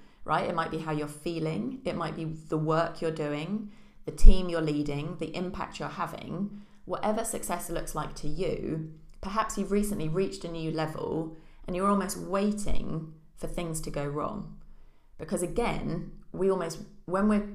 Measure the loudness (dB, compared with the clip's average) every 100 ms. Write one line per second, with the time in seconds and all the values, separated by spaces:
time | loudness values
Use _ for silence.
0 | -20 -12 -2 -2 0 -2 -2 -4 -4 -4
1 | -4 -6 -6 -4 -4 -4 -6 -6 -6 -4
2 | -6 -6 -8 -8 -4 -2 0 0 0 -2
3 | -6 -4 -4 -4 -4 -6 -8 -16 -20 -18
4 | -6 12 12 12 10 0 0 0 0 -2
5 | -4 -6 -6 -4 -6 -6 -10 -8 -10 -6
6 | -8 -8 -8 -6 -6 -8 -18 -18 -8 -4
7 | -2 -2 -2 -6 -4 -6 -4 -6 -6 -6
8 | -8 -4 -2 0 0 -2 -4 -6 -8 -14
9 | -20 -12 -6 -4 -4 -2 0 0 0 -2
10 | -2 -2 -2 -4 -10 -6 -4 -4 -4 -4
11 | -4 -4 -6 -10 -20 -16 -8 0 2 2
12 | 0 -6 -4 0 0 0 4 4 4 -4
13 | -8 -16 -20 -10 -8 -6 -6 -6 -6 -4
14 | -4 -4 -6 -6 -10 -14 -18 -20 -20 -20
15 | -20 -14 -6 -4 -2 -2 -2 -2 -4 -4
16 | -6 -12 -10 -2 0 0 -2 -8 -14 -16
17 | -4 0 4 2 0